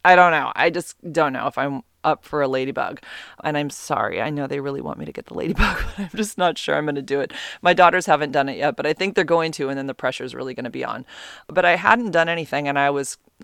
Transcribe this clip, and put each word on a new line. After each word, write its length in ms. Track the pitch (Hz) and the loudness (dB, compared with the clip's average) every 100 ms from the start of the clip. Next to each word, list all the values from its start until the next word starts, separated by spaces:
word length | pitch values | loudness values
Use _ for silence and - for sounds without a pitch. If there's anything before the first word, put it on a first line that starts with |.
I 120 | 180 180 | 8 8
don't 160 | 175 | 8
know. 180 | 156 127 - | 6 0 0
I 140 | 170 | 2
just 260 | 175 - - 170 | 0 -6 -12 -4
don't 200 | 147 147 | 0 2
know 140 | 127 131 | 0 -4
if 100 | - | -2
I'm 260 | 139 135 - _ | -4 -4 -10 _
up 220 | 151 - | -2 -2
for 180 | - 151 | -2 -2
a 60 | 135 | 0
ladybug. 520 | 131 135 131 - - - - - - | 0 -2 -2 -4 -6 -14 -18 -18 -8
And 120 | 151 147 | -4 -2
I'm 140 | 147 | -4
sorry. 500 | - - 120 104 90 | -6 -4 -2 0 -2
I 100 | 120 | -4
know 160 | 143 139 | -4 -4
they 140 | 139 | -4
really 200 | 139 139 | -6 -6
want 180 | - - | -8 -10
me 60 | 151 | -10
to 60 | |
get 140 | - - | -12 -12
the 80 | |
ladybug, 420 | - - - - - - | -6 -2 0 0 0 -6
<laughs> 80 | - | -8
but 80 | |
I'm 120 | 190 - | -8 -6
just 200 | 208 - | -8 -2
not 220 | 180 - | -2 0
sure 160 | - | -2
I'm 120 | 147 151 | -2 -2
gonna 160 | 143 | -6
do 180 | 131 139 | -4 -4
it. 120 | - - - - | -4 -8 -14 -2
My 100 | 175 | 2
daughters 340 | 180 175 180 185 | 6 6 6 2
haven't 260 | 147 147 | 2 2
done 160 | 139 139 | 0 -2
it 100 | 98 | -2
yet, 180 | 147 131 | -2 0
but 100 | 143 | -2
I 60 | |
think 220 | 156 190 | -2 -2
they're 100 | 190 | 0
going 280 | 160 170 160 | 2 2 2
to, 160 | 156 135 | -2 -4
and 100 | 139 | -4
then 80 | 135 | -6
the 80 | |
pressure's 400 | 123 127 - 127 | -4 -4 -4 -8
really 200 | 120 131 | -8 -8
gonna 140 | 127 123 | -8 -8
be 160 | 131 | -6
on. 220 | 120 113 - - - - - | -6 -8 -12 -18 -20 -20 -4
But 180 | 160 | 2
I 120 | 175 175 | 4 4
hadn't 340 | 202 233 226 | 4 2 2
done 180 | 165 165 | 0 0
anything, 400 | 170 151 143 143 | -2 -4 -4 -2
and 100 | 143 | 0
I 120 | 139 | 2
was, 280 | 143 139 - _ _ | 0 -4 -10 _ _